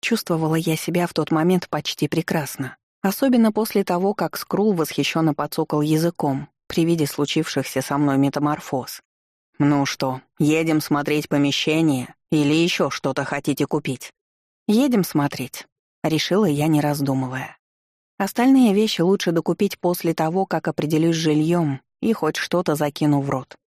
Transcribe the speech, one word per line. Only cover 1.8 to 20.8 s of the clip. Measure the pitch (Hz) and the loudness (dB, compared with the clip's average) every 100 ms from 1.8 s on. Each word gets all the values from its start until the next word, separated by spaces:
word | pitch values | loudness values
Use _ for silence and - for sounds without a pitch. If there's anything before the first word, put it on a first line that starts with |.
| - - 151 | -6 -4 -2
прекрасно. | 160 165 170 139 - 131 - _ _ | -2 -2 -4 -4 -8 -10 -12 _ _
Особенно | 196 196 269 247 226 | -4 0 2 4 4
после | 208 220 208 | 2 -2 -2
того, | 196 175 196 | 0 0 0
как | 208 170 - | -2 -4 -6
Скрул | - 180 208 | -6 0 2
восхищенно | 180 151 - 143 165 160 | 2 -2 -2 -2 0 0
подсокал | 143 147 - 156 156 | 0 -4 -4 -2 -2
языком | 151 156 170 170 151 135 143 _ _ | 0 2 0 -2 -4 -4 -8 _ _
при | - | -2
виде | 165 170 147 | 0 2 0
случившихся | - 143 - 156 - 131 131 | -2 -2 -2 -2 -4 -4 -6
со | 127 143 | -4 0
мной | 147 135 | 2 2
метаморфоз. | 139 147 147 151 - 135 120 - _ _ _ _ _ _ | 2 0 -2 -4 -4 -6 -6 -16 _ _ _ _ _ _
"Ну | 147 147 139 | 2 2 0
что, | - 135 131 _ _ | -2 -4 -4 _ _
едем | 147 156 160 156 | 2 2 2 0
смотреть | - 147 147 151 143 | 2 -2 0 -2 0
помещение | 147 143 139 - 156 160 135 120 - _ | 0 2 0 0 2 2 0 -4 -16 _
или | 156 143 | 0 2
еще | 156 170 - 151 | 2 2 0 -2
что-то | - 143 131 | -2 -4 -4
хотите | 139 143 - 139 143 | -4 -4 -4 -2 -2
купить?" | 151 147 123 - _ _ _ _ _ - | -2 -4 -10 -12 _ _ _ _ _ 0
"Едем | 214 277 233 | 2 4 2
смотреть", | 175 156 143 - 123 - - _ _ _ | 2 0 -2 -4 -10 -12 -20 _ _ _
решила | 160 156 - 180 208 | -2 -2 0 2 2
я, | 143 151 | 2 2
не | 151 | 2
раздумывая. | 147 143 139 135 131 131 135 - _ _ _ _ _ _ | 2 0 -2 -2 -4 -8 -10 -16 _ _ _ _ _ _
"Остальные | 196 - 247 269 247 | -6 2 4 6 6
вещи | 196 220 - | 4 2 2
лучше | 170 202 - | 2 2 2
докупить | 165 156 175 202 - | 0 0 0 -2 0
после | 175 180 165 | -2 0 -2
того, | 160 160 180 190 | 0 0 0 -2
как | 170 165 | -2 -2
определюсь | 151 | -4